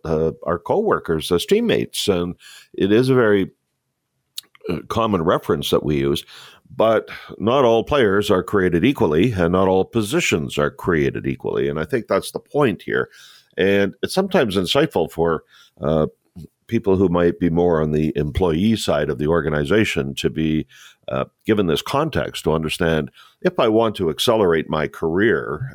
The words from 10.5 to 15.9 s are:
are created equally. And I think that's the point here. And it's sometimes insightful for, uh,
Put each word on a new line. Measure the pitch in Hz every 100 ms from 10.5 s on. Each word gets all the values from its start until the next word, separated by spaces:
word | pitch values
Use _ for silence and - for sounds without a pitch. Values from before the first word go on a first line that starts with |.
| 71
are | 73
created | - - 82 69 57 65
equally. | 65 - 50 69
And | 73
I | -
think | 120 -
that's | 98 -
the | -
point | _ - 139 90
here. | - 64 - - - - _ -
And | 95 101 101 -
it's | 98
sometimes | - 196 185 120 92
insightful | 90 143 156 - 80
for, | - 85 78 _ _ _ -
uh, | 73